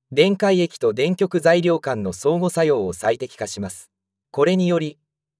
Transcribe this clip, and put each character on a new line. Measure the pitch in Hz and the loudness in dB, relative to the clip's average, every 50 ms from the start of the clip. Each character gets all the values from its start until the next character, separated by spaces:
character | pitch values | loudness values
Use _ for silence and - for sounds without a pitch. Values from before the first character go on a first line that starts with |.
| _ - | _ -6
電 | 127 139 165 196 202 | 2 2 2 2 2
解 | 190 214 196 190 180 | 0 2 2 2 2
液 | 175 165 - - | 0 -2 -4 -2
と | - 113 | -2 -2
電 | 104 117 139 170 185 | 0 0 0 0 0
極 | - 196 180 - 170 | 0 -2 -2 -2 0
材 | 151 165 170 180 | 2 4 4 4
料 | 170 175 165 156 | 4 2 0 0
間 | - 139 127 110 | -2 -4 -6 -4
の | 101 95 | -4 -6
相 | 87 - - 139 165 | -6 -2 -2 0 0
互 | 175 185 175 | 0 0 -2
作 | - 165 165 | 0 0 2
用 | 156 143 117 98 | 2 2 0 0
を | 92 | -4
最 | - - - 110 120 | -4 -2 0 -2 0
適 | 123 131 123 - - | -2 -4 -12 -10 -10
化 | 110 | -10
し | 101 - 98 | -10 -8 -10
ま | 101 92 | -10 -10
す。 | - - - _ _ _ _ _ _ _ _ _ | -10 -14 -18 _ _ _ _ _ _ _ _ _
こ | - 139 147 | 0 0 2
れ | 170 185 | 2 4
に | 185 180 175 | 2 2 2
よ | 175 165 | 0 0
り、 | 160 151 151 _ _ _ _ _ _ _ _ | -2 -4 -10 _ _ _ _ _ _ _ _